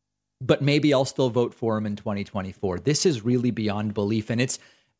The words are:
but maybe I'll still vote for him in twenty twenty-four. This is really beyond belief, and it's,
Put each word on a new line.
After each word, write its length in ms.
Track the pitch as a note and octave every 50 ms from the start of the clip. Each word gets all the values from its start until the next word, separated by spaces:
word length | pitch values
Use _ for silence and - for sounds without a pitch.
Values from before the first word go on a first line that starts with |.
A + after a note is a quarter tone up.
| _ _ _ _ _ _ _ -
but 220 | C3 A2+ D3+ -
maybe 320 | C#3 C#3+ D3 D3+ C#3+ D3 C3+
I'll 100 | C3 C3+
still 260 | - - - C3 A#2+
vote 240 | A2 B2 A#2+ - -
for 220 | - A#2+ A2+ G#2+
him 100 | G#2+ G#2+
in 120 | G#2 G#2
twenty 260 | G2+ - A2 G2+ G2+ G2
twenty-four. 560 | - - G2 F#2 F#2+ - - G#2+ F#2 F2+ F2+
This 260 | E2+ C#3+ D3+ - -
is 200 | F#3 C#3 G#2+ G2+
really 260 | B2 B2 B2 A#2+ B2
beyond 420 | G2+ A2+ G#2+ G#2 G2 G#2+ G#2+ G#2+ G#2
belief, 360 | G#2+ G2+ G2+ A2+ G#2+ G#2 -
and 100 | A2+ A#2
it's, 200 | C3 - - - - - _ _ _ _ _